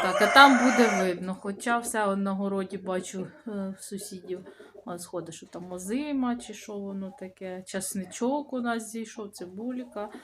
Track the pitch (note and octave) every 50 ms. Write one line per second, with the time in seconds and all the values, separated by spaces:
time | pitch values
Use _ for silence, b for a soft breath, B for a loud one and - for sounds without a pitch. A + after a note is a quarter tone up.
0 | - F#3 F3+ G3+ G#3+ G3+ - C4+ C#4+ C#4 C4 A#3 A#3+ B3+ A3+ A#3+ A#3 A3 G3+ G3
1 | F#3+ F#3 F3 F3 F#3 F#3 F#3+ F#3 - G3+ G3+ G3 - B3 A#3+ A#3+ A#3+ A#3+ - A3
2 | G#3 G3 G3 G3 G3 G3 F#3+ F#3+ G3+ G3 G3 G3 F#3+ F#3 - F#3+ F#3 F#3 F#3 F3+
3 | F3+ - - F#3+ F#3 - - - - A3+ G#3 G3+ F#3+ F#3+ F#3+ - - - G#3 F#3+
4 | G3+ - G3 F#3 F3+ F#3 F3+ F3+ F#3+ G3 B B B B B - - - F3 F3
5 | F3 - - F3 E3 E3 D#3+ - - - - E3+ F3 F3+ F3+ F3+ F#3 F#3+ A3 C4+
6 | D4 D4 C#4+ C4+ B3+ B3 A#3+ A#3+ - - G#3 - - - G#3 G3+ G3+ G3 G3 G3
7 | F#3+ F#3+ F#3 - F#3+ F#3 F#3 - G3 F#3 F#3 F#3 F#3+ - - G3+ G3+ - - G3
8 | F3+ F3+ - - A#3 B3 C#4 D4 C#4+ - C4 B3+ A#3+ A#3+ A#3 A3+ A3 - - A3+
9 | A3 G#3+ - - G#3+ G3+ - - F#3 F3 F#3 G3 A3+ B3 B3+ B3 B3 A#3+ - G#3
10 | G#3 A3 B B